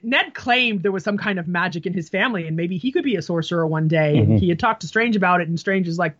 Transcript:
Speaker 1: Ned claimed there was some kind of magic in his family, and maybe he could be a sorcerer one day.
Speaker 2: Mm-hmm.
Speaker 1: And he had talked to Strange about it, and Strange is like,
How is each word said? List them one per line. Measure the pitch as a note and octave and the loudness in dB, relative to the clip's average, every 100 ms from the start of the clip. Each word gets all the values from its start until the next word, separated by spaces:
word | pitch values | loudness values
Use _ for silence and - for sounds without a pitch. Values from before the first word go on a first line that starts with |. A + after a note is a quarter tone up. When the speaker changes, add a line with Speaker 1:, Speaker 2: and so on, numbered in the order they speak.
Speaker 1:
Ned | A3+ C#4 G4 | -2 -2 -2
claimed | - - B3 A#3+ G3+ | -4 0 2 2 0
there | F#3 | -2
was | F#3+ G#3+ | -2 -2
some | G3+ | -4
kind | G#3 F#3+ | -2 -4
of | E3 | -2
magic | F3 F3+ E3+ F3+ | -2 -2 -4 -6
in | |
his | F3 D#3+ | -6 -4
family, | F#3+ B3 G#3 D#3+ | 0 0 -2 -4
and | D#3+ | -2
maybe | F3 F3+ | -2 -2
he | B3 | -2
could | D4+ C#4 | -2 0
be | F#3+ | -2
a | |
sorcerer | - E3+ D#3+ F3 D#3+ | -2 -2 -2 0 0
one | D#3 D#3+ | 2 2
day. | D#3+ D3+ D3 | 2 4 4
Speaker 2:
Mm-hmm. | G#2 | 4
Speaker 1:
And | A2 | 4
he | F3 | 2
had | E3+ | 2
talked | A3+ A3 | 0 -2
to | D#3+ | -2
Strange | A3 A#3 G#3 | 0 2 2
about | F#3 F3+ | 4 2
it, | E3 | 2
and | E3 | -4
Strange | - F#3+ F3 | 0 0 0
is | E3 | -2
like, | E3+ D#3+ | -2 -2